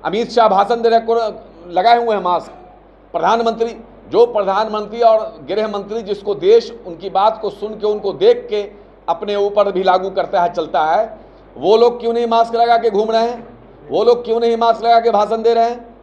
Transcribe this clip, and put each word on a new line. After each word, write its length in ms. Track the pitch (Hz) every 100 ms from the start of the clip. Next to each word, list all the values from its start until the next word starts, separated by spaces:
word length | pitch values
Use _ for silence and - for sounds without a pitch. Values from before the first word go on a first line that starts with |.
| -
अमित 260 | 196 240
शाह 160 | 240 220
भाषण 340 | 190 202 233
दे 80 | 233
रहे, 100 | 226
कोरो-, 320 | 226 233 220 - - - 180
लगाए 380 | 175 214 240 233
हुए 100 | 208
हैं 80 |
मास्क। 280 | 180 175 - - - - _ - -
प्रधानमंत्री, 680 | 170 165 233 226 226 226 226 - - -
जो 160 | 156 233
प्रधानमंत्री 760 | - 196 196 220 214 208 226
और 340 | 233 220 214 - 135
गृह 200 | 196 214
मंत्री 340 | 202 196 220
जिसको 340 | 202 196 - 175
देश 440 | 175 226 220 - 185
उनकी 220 | 165 190
बात 320 | 185 214 220
को 80 | 202
सुन 240 | - 208
के, 140 | 214 214
उनको 260 | 208 196
देख 340 | 151 202 240 -
के 220 | 208 202 - - - -
अपने 260 | 165 208 202
ऊपर 360 | 202 202 202
भी 120 | 190
लागू 260 | 190 185 190
करता 320 | 190 170 196
है, 120 | 175
चलता 320 | - 160 175 156
है, 340 | 165 - - - - - -
वो 200 | 151 220
लोग 220 | 240 240
क्यों 140 | 226
नहीं 140 | 233 233
मास्क 280 | 226 233 226
लगा 220 | 233 233
के 120 | 226
घूम 220 | 202 220
रहे 100 | 226
हैं? 260 | 233 240 - - - - -
वो 140 | 147
लोग 220 | 226 240 226
क्यों 140 | 226
नहीं 180 | 233 226
मास्क 260 | 233 226
लगा 160 | 226 233
के 120 | 233
भाषण 300 | 208 208 226
दे 120 | 226
रहे 160 | 226 233
हैं? 260 | 240 - -